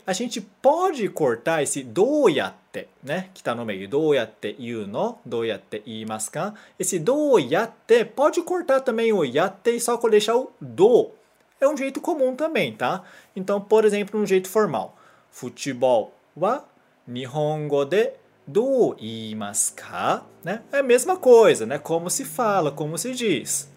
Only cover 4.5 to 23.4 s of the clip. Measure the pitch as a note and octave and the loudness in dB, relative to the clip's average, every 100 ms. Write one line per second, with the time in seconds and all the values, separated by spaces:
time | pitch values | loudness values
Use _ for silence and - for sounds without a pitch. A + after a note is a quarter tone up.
4.5 | - A#2+ A2+ G2 B2 A3 A#3+ B2 A#2 A2+ | -10 -8 -8 -6 -4 -4 -6 -8 -4 -4
5.5 | G2 - G#2+ - A2 A2 A2 - D3+ G3 | -6 -8 -12 -10 -12 -8 -8 -8 -6 -8
6.5 | G#3+ - - F3+ F3 D#3 D4 D4 A3 B2 | -10 -20 -8 -4 -2 0 0 4 2 4
7.5 | E3+ A3+ - - A#3 G#3+ - D4+ F4+ E4+ | 0 -2 -6 2 2 2 0 0 0 -4
8.5 | F4+ F4 C4+ C4 A3+ A3+ G3+ C3+ C3+ G3 | -4 0 0 0 0 0 2 2 0 0
9.5 | - A#3 A#3+ A#3+ A#3 A3+ G#3+ G#3 A#3+ - | -2 -2 -2 -2 0 4 4 4 0 -2
10.5 | - C3 A2+ G#3+ G#3 - - _ _ _ | -12 -8 4 6 6 4 -6 _ _ _
11.5 | - C#4 C#4+ C4+ C#4 D#4+ D#4 B3+ C4 D#4+ | 0 0 0 -4 -4 -4 0 -2 0 -2
12.5 | C4+ C3+ G#2+ B2 F#3 - - _ G3 F#3 | -2 -2 -2 -2 -4 -8 -20 _ -10 -4
13.5 | G3+ G3+ G#3+ G#3+ G3+ G3+ G#3+ F#3+ F#3+ F#3 | -4 2 4 4 2 -4 -4 2 0 2
14.5 | A3 G3+ A2+ F2 _ - _ _ - B2+ | 0 0 -2 -6 _ -20 _ _ -14 -14
15.5 | - C#3+ B2 B2+ A#2 - _ _ D3 F#3+ | -10 -8 0 2 2 0 _ _ -4 -4
16.5 | C#4+ - _ _ _ - B2 B2+ D3+ D3+ | -4 -8 _ _ _ -14 -12 -8 -4 -4
17.5 | D#3 D3+ C#3+ C#3 F#3+ B3+ - _ _ - | -4 -2 -2 0 0 0 -4 _ _ -4
18.5 | E3+ C4 C4 D#3 - A2 A2+ A2 G#2+ G2+ | -2 2 2 2 0 -6 -6 -10 -8 -6
19.5 | G#2 - - - F#2 A#2 G3+ - - D#3+ | -4 -4 -6 -12 -4 -2 -2 -6 -14 -10
20.5 | A3+ - C#4 C4 B3 D#4 F#4 B3+ A3+ G3 | -10 -4 -2 2 2 2 2 8 8 8
21.5 | A#2 A2 D3 - E3 F3 - - - A3 | 4 0 -6 -4 -4 -4 -6 -6 -2 0
22.5 | G3 D3 D3+ D3+ D#3+ B3 B3+ A3+ B2+ | 0 0 -4 -8 -6 -8 -4 -2 -2